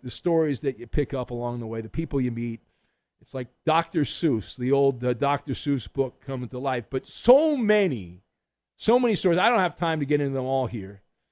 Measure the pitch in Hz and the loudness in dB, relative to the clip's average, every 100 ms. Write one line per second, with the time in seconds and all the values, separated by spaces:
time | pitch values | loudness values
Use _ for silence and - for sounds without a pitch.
0 | 127 - 175 165 156 135 143 113 117 - | -10 -6 0 2 2 -2 -4 -6 -2 -2
1 | 143 131 123 120 120 120 113 113 110 - | 0 -4 -6 -6 -6 -6 -6 -6 -6 -6
2 | 156 139 127 117 120 113 _ _ _ _ | -4 -2 -2 -2 -6 -8 _ _ _ _
3 | _ _ - 131 123 _ - 160 165 170 | _ _ -14 -12 -12 _ 0 0 0 0
4 | 143 - 165 117 - - 123 139 139 123 | -2 0 0 0 -4 -6 0 2 2 0
5 | 123 113 139 143 - 127 143 139 - - | -2 0 0 -2 -4 -6 -2 -4 -4 -4
6 | 131 - - 131 120 127 135 127 - 135 | -4 -6 -10 -8 -8 -6 -4 -4 -4 -6
7 | - - - 269 320 285 208 208 190 120 | -6 0 6 8 6 2 2 4 2 -2
8 | 87 90 _ _ _ _ _ - - 247 | -8 -16 _ _ _ _ _ -6 2 2
9 | 247 202 185 170 214 233 180 - 170 160 | 4 2 2 4 4 4 2 0 -2 0
10 | 139 147 139 135 127 135 123 117 95 101 | 0 0 0 -2 -2 0 -2 -4 -10 -14
11 | _ _ _ | _ _ _